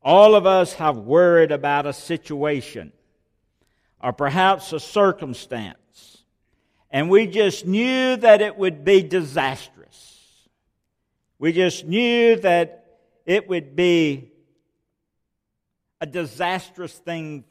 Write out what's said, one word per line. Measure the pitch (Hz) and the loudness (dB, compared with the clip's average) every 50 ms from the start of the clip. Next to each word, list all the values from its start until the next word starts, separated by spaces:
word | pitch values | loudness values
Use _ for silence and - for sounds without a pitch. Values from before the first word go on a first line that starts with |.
All | _ 131 165 196 208 214 214 | _ 4 6 8 8 8 6
of | 208 175 | 6 4
us | 190 190 185 175 - - | 4 2 2 0 -2 -4
have | - 165 156 139 | -4 -4 -4 -4
worried | 113 101 113 143 170 180 175 170 170 165 151 | -4 -4 0 2 4 4 6 4 4 4 2
about | 147 139 139 143 143 143 143 | 0 -4 -4 -4 -4 -4 -4
a | 143 139 | -6 -10
situation | - - - 170 156 _ - 156 139 147 151 147 135 117 - - 113 85 73 _ _ _ _ _ _ _ _ _ _ _ _ _ _ _ _ _ _ _ _ _ _ | -12 -10 -10 -10 -10 _ -12 -8 -6 -4 -4 -4 -6 -8 -12 -18 -18 -18 -18 _ _ _ _ _ _ _ _ _ _ _ _ _ _ _ _ _ _ _ _ _ _
or | - 127 - | -8 -8 -4
perhaps | - 143 139 139 185 185 190 196 185 - - | -2 -4 -2 0 2 2 2 2 0 -4 -12
a | 160 151 | -12 -12
circumstance, | - - - 214 202 190 180 - 165 135 120 - - _ 127 117 104 92 - _ _ _ _ _ _ _ _ _ _ _ _ _ _ _ _ _ _ _ _ _ _ _ | -12 -6 0 2 2 2 0 -2 -10 -12 -12 -14 -12 _ -12 -12 -12 -14 -16 _ _ _ _ _ _ _ _ _ _ _ _ _ _ _ _ _ _ _ _ _ _ _
and | - 139 147 170 | -6 -4 0 4
we | 190 214 226 | 4 4 4
just | 190 170 214 214 190 - - - | 2 -2 0 0 0 -2 -4 -6
knew | 175 190 214 240 254 262 262 254 254 254 | -4 -2 -2 -2 -2 -2 0 0 -2 -2
that | 220 233 226 214 202 | 2 6 6 6 6
it | 214 208 208 | 4 -4 -4
would | 196 196 185 160 147 143 | -4 -4 -4 -4 -4 0
be | 185 196 190 185 | 4 4 4 4
disastrous. | 147 170 185 160 139 135 151 135 135 135 - - - _ _ - _ _ _ - - _ _ _ _ _ _ _ _ _ _ _ _ _ _ _ _ _ _ _ _ _ _ _ _ _ | 2 -4 -4 -4 -4 -4 -4 -4 -4 -6 -8 -16 -20 _ _ -20 _ _ _ -20 -20 _ _ _ _ _ _ _ _ _ _ _ _ _ _ _ _ _ _ _ _ _ _ _ _ _
We | _ 139 160 | _ -4 -2
just | 165 175 185 175 165 - - | 0 0 0 -2 -2 -6 -10
knew | 156 175 220 247 240 240 240 233 233 226 | -4 -2 -2 0 0 2 2 4 4 2
that | 196 185 185 175 170 170 170 - _ _ _ _ _ _ _ _ _ _ | 2 2 2 2 2 0 -2 -8 _ _ _ _ _ _ _ _ _ _
it | 170 180 214 208 190 | -2 -2 -2 -2 -4
would | 185 170 143 139 139 | -8 -8 -8 -8 -4
be | 156 180 180 175 170 160 151 139 135 127 _ _ _ _ _ _ _ _ _ _ _ _ _ _ _ _ _ _ _ _ _ _ _ _ _ _ _ _ _ _ _ _ _ _ _ | -2 0 2 2 2 0 -2 -4 -8 -14 _ _ _ _ _ _ _ _ _ _ _ _ _ _ _ _ _ _ _ _ _ _ _ _ _ _ _ _ _ _ _ _ _ _ _
a | 165 | -16
disastrous | 151 143 180 165 131 110 127 180 175 185 185 180 - _ - 180 165 - | -10 -8 -10 -10 -10 -8 -8 -6 -6 -6 -8 -10 -14 _ -16 -16 -16 -16
thing | - _ 170 170 165 160 156 151 143 117 _ | -18 _ -12 -12 -10 -10 -12 -14 -16 -18 _